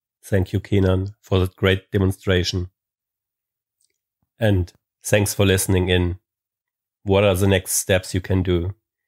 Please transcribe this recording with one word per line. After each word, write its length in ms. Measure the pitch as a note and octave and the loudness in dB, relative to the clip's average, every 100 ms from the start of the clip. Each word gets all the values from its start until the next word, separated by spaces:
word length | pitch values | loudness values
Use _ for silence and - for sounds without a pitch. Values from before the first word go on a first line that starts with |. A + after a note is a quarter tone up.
| _ _ | _ _
Thank 300 | - G2 F#2 | -4 -2 -2
you, 80 | G2+ | -4
Kenan, 540 | - G2+ F#2+ F#2+ F#2+ - | -2 0 2 0 -4 -10
for 160 | - F#2+ | -2 0
that 160 | F#2 - | 0 0
great 340 | F#2+ F#2+ - | 0 0 -2
demonstration. 800 | G#2 F#2+ - G2 F2+ F2 F#2 F2+ _ _ _ _ _ _ _ _ _ _ _ _ _ _ _ _ - | 0 0 -2 -2 0 0 -6 -8 _ _ _ _ _ _ _ _ _ _ _ _ _ _ _ _ -4
And 340 | A2 G2 F2 - _ _ | 0 0 -2 -10 _ _
thanks 300 | - G#2+ G2+ | 0 0 0
for 140 | - G2 | 0 2
listening 420 | F#2+ - F#2 F#2 | 2 2 0 2
in. 300 | F2+ F2+ F2+ _ _ _ _ _ _ _ _ | 0 0 -6 _ _ _ _ _ _ _ _
What 200 | G2 G2 | 0 2
are 100 | G2+ | 2
the 120 | F2+ G2+ | 2 2
next 260 | F#2+ - | 0 -2
steps 400 | - - F#2 - | -6 0 -2 -2
you 80 | F#2+ | -8
can 220 | - F#2+ | -2 -2
do? 320 | F2+ F2 F2+ - _ _ | 0 -2 -4 -10 _ _